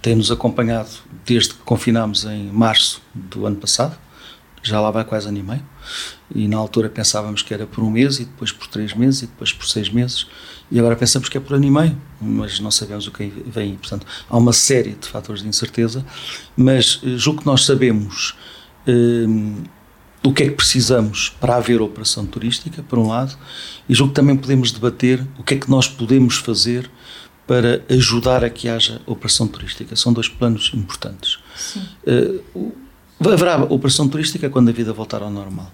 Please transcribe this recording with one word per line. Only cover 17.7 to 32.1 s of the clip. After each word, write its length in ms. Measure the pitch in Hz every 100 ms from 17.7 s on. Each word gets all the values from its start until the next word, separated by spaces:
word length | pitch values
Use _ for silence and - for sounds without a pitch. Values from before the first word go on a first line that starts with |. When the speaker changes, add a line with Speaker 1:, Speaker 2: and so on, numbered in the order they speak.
| 135 127 107 104 - - - - - - _ -
Speaker 1:
hum, 760 | 120 120 120 113 110 107 104 - - _ _ _ _
o 80 | 135
que 120 | 139
é 20 | 139
que 60 | 143
precisamos 760 | - 131 120 127 107 101 - -
para 140 | 131 123
haver 260 | 117 120
operação 440 | 104 - 107 - 101
turística, 560 | - 113 120 165 -
por 160 | - 123
um 80 | 110
lado, 280 | 117 135 - - - - - -
e 40 | 127
julgo 180 | 139
que 20 | 139
também 220 | 143 135
podemos 340 | 131 131 120
debater 540 | - 120 - 143 127 135 -
o 60 |
que 120 | - 139
é 20 |
que 120 | 139
nós 180 | 135 127
podemos 460 | - 113 135 127 -
fazer 520 | - 104 117 120 123 - - - - _ -
para 360 | 123 117 123 -
ajudar 560 | 127 123 117 120 127 117
a 40 |
que 200 | 117 120
haja 320 | 117 - 113 -
operação 420 | 113 113 - 110
turística. 460 | - 98 - 110 113
São 180 | 123
dois 160 | 117 113
planos 420 | - 120 110 -
importantes. 680 | 127 95 - 110 95 - - - -
Speaker 2:
Sim. 240 | - 208 190 -
Speaker 1:
Eh, 300 | -